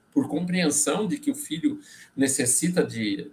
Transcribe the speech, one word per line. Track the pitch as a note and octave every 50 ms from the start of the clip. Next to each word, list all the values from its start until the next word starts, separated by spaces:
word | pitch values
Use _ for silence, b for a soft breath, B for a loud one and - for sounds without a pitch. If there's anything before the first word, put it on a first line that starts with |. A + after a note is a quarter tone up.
| _ _
por | - C#3+ B2+ -
compreensão | D3 D3+ F3+ F3 F3 F#3 F3 D3+ - - - - E3 G3 A3
de | F3+ G#3+ -
que | - D4
o | C4+
filho | - - - D4+ - D4+ C#4+ - B B B B B B B -
necessita | B2+ C3+ B2+ - - B2+ B2 - - E3 F3 F3+ F3 C3
de | A#2 A#2 A2+ A2 G#2 G2 F#2+ F2 -